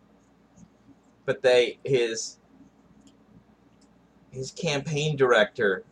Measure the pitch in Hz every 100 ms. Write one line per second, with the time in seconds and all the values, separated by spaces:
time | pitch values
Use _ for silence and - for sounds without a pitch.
0 | _ _ _ _ _ - - _ _ _
1 | _ _ - 127 127 123 117 - - 131
2 | 117 110 - - _ _ - _ _ _
3 | _ _ _ - _ _ _ _ _ _
4 | _ _ _ 131 135 - 160 143 143 147
5 | 156 139 127 113 104 - 104 92 -